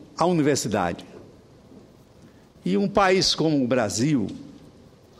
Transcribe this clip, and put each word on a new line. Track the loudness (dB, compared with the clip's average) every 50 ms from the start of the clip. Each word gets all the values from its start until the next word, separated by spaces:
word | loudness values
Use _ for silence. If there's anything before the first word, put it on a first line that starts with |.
| -20 -20 -4
a | -2 0
universidade. | 0 2 2 2 2 0 0 -2 -4 -2 -2 -2 -2 -4 -8 -12 -20 -20 -20 -20 -20 -20 -20 -20 -20 -20 -20 -20 -20 -20 -20 -20 -20 -20 -20 -20 -20 -20 -20 -20 -20 -20 -20 -20 -20 _ -10 -6
E | -4 -2 0
um | -2 0
país | 2 2 4 4 4 4 2 0 0
como | 0 0 0 2 2 0
o | 0
Brasil, | 0 0 0 -2 -2 -2 0 0 2 0 -2 -2 -8 -12 -16 -20 -20 -20 -20 -20 -20 -20 -20 -20 -20 -20 -20 -20 -20